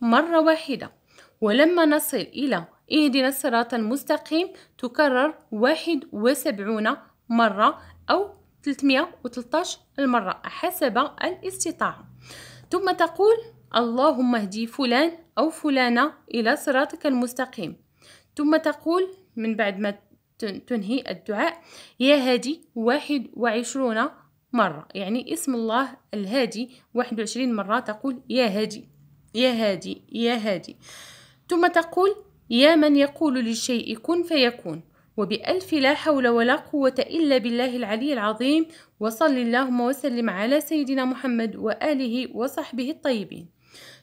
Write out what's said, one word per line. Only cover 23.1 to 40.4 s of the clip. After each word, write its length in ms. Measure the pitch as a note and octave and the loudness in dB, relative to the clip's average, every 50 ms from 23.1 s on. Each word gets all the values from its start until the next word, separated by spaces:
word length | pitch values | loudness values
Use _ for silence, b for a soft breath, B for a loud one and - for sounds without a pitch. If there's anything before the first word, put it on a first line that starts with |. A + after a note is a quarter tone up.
| D4 C#4 A3+ - - | -4 -4 -4 -6 -8
وعشرون 760 | - A3+ A#3+ G#3+ A#3 A#3+ A#3 - C4+ C4+ A#3+ A3 A3 A#3+ D4+ - - _ _ _ _ _ _ - | -4 -2 0 0 -2 -2 -4 -4 -2 -2 -2 0 0 -2 -2 -4 -10 _ _ _ _ _ _ 0
مرة، 340 | A#3 G#3+ F#3 D3+ D3 D#3 - - | 0 2 0 0 -4 -12 -12 -10
يعني 380 | F#3+ G3 F#3 A3 B3+ - - D#4 | -8 -6 -4 -4 -4 -4 -6 -8
اسم 220 | E4 - - B3+ | -6 -4 -4 -4
الله 420 | A#3 A3+ A3 A3 A#3+ C4+ B3+ B3 - _ _ - | -2 -2 0 0 0 -2 -2 -6 -14 _ _ -8
الهادي 560 | G#3+ G3+ F#3+ G#3+ C#4 B3+ A3+ - G3+ B3 A#3+ B B B B B | -8 -6 -4 -2 -2 -2 -2 -2 -6 -8 -10 B B B B B
واحد 260 | A3+ B3 - A#3 G#3+ | -4 -4 -4 -4 -6
وعشرين 360 | A3 G#3 - A#3 C4 B3+ A#3 | -6 -6 -4 -4 -2 -2 -2
مرة 240 | G#3+ G3 F#3+ G#3+ A#3 | -2 -2 -2 -2 -2
تقول: 420 | A3+ - G#3+ G#3+ - C#4 B3+ B3 - - | -2 -4 -8 -6 -6 -6 -6 -8 -8 -4
"يا 180 | G#3+ B3+ B3 A3 | 0 0 0 0
هادي، 420 | F#3+ G#3 G#3+ F#3+ - - - - _ _ _ _ _ _ _ _ - | 0 -2 -4 -4 -6 -10 -16 -20 _ _ _ _ _ _ _ _ -2
يا 180 | G#3+ B3+ B3+ | 0 0 2
هادي، 500 | B3 A3+ A3+ G#3 G3 F3 - F#3 F#3+ - _ - | 2 2 0 0 -2 -2 -6 -10 -12 -12 _ -10
يا 220 | - A3 A#3 A#3 B3 | -6 -2 -2 -2 -2
هادي". 420 | A#3 G#3 A3 G3 E3+ - - - _ B B B B B B B B B B B B B - | -2 -2 -4 -4 -4 -6 -10 -18 _ B B B B B B B B B B B B B -2
ثم 180 | F4 E4 F4 F4+ | 0 4 4 4
تقول: 480 | F4 F4 E4 E4+ - F4 F#4 G4 G#4 - - _ _ _ _ - | 4 2 0 0 0 2 2 2 2 0 -6 _ _ _ _ -2
"يا 260 | A#3 A#3 C4+ D4+ E4+ | 2 6 6 8 8
من 200 | D#4+ D4+ D4+ C#4+ | 6 6 6 6
يقول 440 | C#4+ C#4 C#4 C#4+ - E4 D4+ B3+ C4 | 4 4 2 0 0 0 0 0 0
للشيء 580 | A#3+ A3+ A3+ A3+ - - B3+ A#3 - - A3 - | -2 -2 -4 -4 -4 -2 -2 -2 -4 -4 -8 -8
كن 260 | - - E4+ F4+ E4+ | -4 -2 -2 -2 0
فيكون، 600 | E4+ E4 D4 B3+ A#3+ A#3+ A#3+ - F3 D#3 E3 D#3+ _ b b b b b b | 0 2 2 2 2 2 -2 -8 -10 -10 -10 -12 _ b b b b b b
وبألف 560 | G#3 F3+ G#3+ - - - E4 F#4 F#4 - D#4+ | -4 -2 -2 -4 -2 -2 -4 -4 -2 -2 0
لا 200 | D4+ C4 C4 D4+ | 2 2 2 2
حول 340 | D4 - D#4+ D4+ C4+ B3+ A#3+ | 2 2 0 2 2 2 2
ولا 280 | A#3 A#3 A#3 A#3+ C4 | 2 4 4 2 2
قوة 400 | D#4 - - - D4 C4+ C4 C4 C4 | 0 -2 -4 -2 0 0 2 2 0
إلا 380 | - - - E4 E4 D4 C4+ B3+ | -2 -2 -2 0 2 2 2 2
بالله 380 | G3+ A#3+ A#3 A#3 B3 C4 A#3+ | 2 0 -2 -2 -2 -2 -2
العلي 380 | B3 A#3+ G3 G#3 A3+ B3+ D4 D4 | -4 -4 -4 -4 -2 -2 -2 -2
العظيم، 540 | A#3+ G3+ G#3 A3 A3 A#3+ C4+ D4 D#4+ D#4+ D#4+ B B B B B B | -2 -2 -2 -2 0 0 2 2 2 2 -2 B B B B B B
وصل 380 | G#3 A3 A3+ - E4 D#4 C#4 B3+ | -6 -4 0 2 2 2 2 2
اللهم 440 | B3 A#3 A#3 B3 C4+ C4 B3 B3 | 0 0 2 0 0 0 0 0
وسلم 480 | A#3+ A#3+ C#4 C4 - C#4+ A#3+ A#3+ A#3+ A3+ | 0 0 -2 -2 -2 -4 -2 -2 -2 -2
على 320 | F#3 F#3 | -2 -2